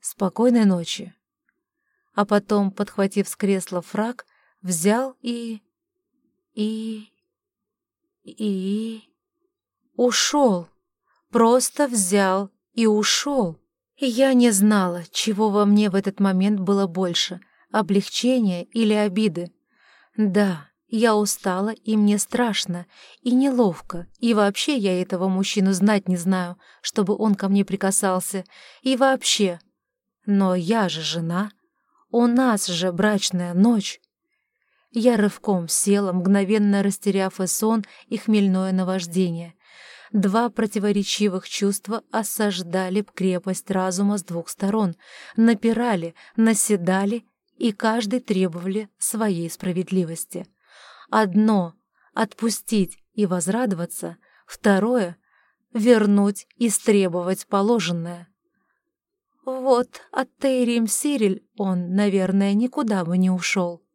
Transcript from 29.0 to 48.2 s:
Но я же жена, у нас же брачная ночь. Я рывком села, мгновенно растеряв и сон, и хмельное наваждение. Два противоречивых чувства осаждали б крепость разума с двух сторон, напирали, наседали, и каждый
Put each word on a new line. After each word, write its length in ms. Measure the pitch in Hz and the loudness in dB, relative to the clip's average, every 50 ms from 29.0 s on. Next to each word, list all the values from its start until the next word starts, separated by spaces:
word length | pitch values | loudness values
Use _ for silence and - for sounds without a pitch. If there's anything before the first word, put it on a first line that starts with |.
| 269 269 262 262 - - - - 208 185 175 165 _ _ _ _ _ _ _ _ _ _ _ _ _ | 2 2 2 0 -2 -2 0 0 0 -2 -2 -6 _ _ _ _ _ _ _ _ _ _ _ _ _
Но 280 | - 202 196 196 190 180 | 0 2 2 4 2 2
я 320 | 185 170 165 226 233 202 180 | 0 0 0 0 0 0 -2
же 140 | 147 160 | -2 -6
жена, 500 | 160 147 156 170 165 165 170 180 208 208 - _ _ _ _ _ _ _ _ _ _ _ | -8 -6 -6 -4 -4 -4 -4 -4 -4 -6 -8 _ _ _ _ _ _ _ _ _ _ _
у 160 | - 233 240 240 | 0 2 2 4
нас 400 | 240 247 262 254 226 196 - - | 4 4 2 2 2 0 -2 -4
же 240 | 175 165 175 185 | -4 -2 -2 -2
брачная 640 | 175 170 202 214 214 196 - - - 180 175 175 175 | 0 2 0 2 2 0 -2 -2 -4 -4 -6 -2 2
ночь. 460 | 175 196 233 240 214 202 - - - _ _ _ _ _ _ _ _ _ _ _ _ _ _ _ _ _ _ | 4 4 4 4 2 0 -4 -10 -14 _ _ _ _ _ _ _ _ _ _ _ _ _ _ _ _ _ _
Я 260 | _ 233 214 247 240 214 | _ 2 2 2 4 4
рывком 500 | 202 208 - - - - 202 180 170 160 | 2 0 0 -2 -4 -2 -2 -2 -2 -4
села, 460 | - - - 202 202 202 202 190 180 | -4 -2 2 2 2 2 2 0 -2
мгновенно 680 | 180 175 185 202 202 196 180 214 220 208 202 202 202 196 | 0 2 4 4 2 4 2 2 2 4 2 2 2 2
растеряв 580 | 202 196 - - 208 185 196 190 190 - - | 0 -2 -2 -2 -2 0 0 -2 -2 -4 -4
и 60 | 190 180 | -4 -4
сон, 360 | - - - 220 226 220 202 - - - - _ | -2 -2 0 0 0 0 -2 -6 -16 -20 -12 _
и 100 | - 214 | -8 -6
хмельное 540 | - - 214 208 202 196 185 185 190 190 | -2 0 2 2 4 2 2 0 0 0
наваждение. 840 | 190 185 185 180 190 190 170 170 170 185 190 175 165 165 170 170 _ _ _ _ - - - - - - - - | -2 -2 -2 -2 -4 -6 -6 -4 -2 -2 -2 -2 -2 -8 -10 -14 _ _ _ _ -20 -20 -20 -20 -20 -20 -20 -4
Два 380 | - 208 185 202 185 226 240 240 | -2 0 0 2 2 2 0 0
противоречивых 1000 | - - 226 208 - 214 196 208 208 202 196 - - - 208 208 185 185 - - | -2 -2 -4 -2 -2 -2 -2 0 0 0 -2 -2 -2 0 0 0 0 -2 -8 -8
чувства 540 | - - 208 202 202 - _ - 214 - - _ | -6 -2 -2 -2 -2 -4 _ -8 -8 -8 -8 _
осаждали 880 | - 220 220 - - - 220 208 190 175 185 170 170 190 190 185 185 208 | -4 -4 -4 -4 -4 -2 0 0 0 -4 -8 -4 -4 -4 -2 -2 -2 -4
б 100 | 208 - _ | -4 -4 _
крепость 560 | - 190 190 180 175 - 190 185 - - - | -2 -2 -2 -2 -2 -4 -4 -6 -6 -6 -4
разума 480 | 196 190 185 190 185 180 202 202 208 208 | -2 -2 -2 -2 -2 0 0 0 0 -2
с 60 | - | -4
двух 240 | - 165 170 165 - | -8 -8 -10 -8 -10
сторон, 460 | - _ 196 196 202 220 214 185 165 _ _ - - - - - - | -10 _ -2 -2 0 0 0 -2 -4 _ _ -20 -20 -20 -20 -10 0
напирали, 800 | - 226 226 233 - - 226 226 226 240 247 220 180 165 170 - _ - - _ - | 2 4 4 4 2 0 0 0 0 0 -2 -2 -2 -4 -8 -12 _ -20 -12 _ 2
наседали, 880 | 220 226 226 - - - 208 190 170 175 185 190 196 202 226 233 - _ _ _ _ _ _ _ | 2 2 4 2 2 0 0 0 2 0 0 0 0 -2 -2 -4 -8 _ _ _ _ _ _ _
и 160 | - 233 208 | -2 -2 -2
каждый 480 | _ - 226 220 240 226 202 247 254 | _ -2 -2 0 0 -2 -2 -4 -4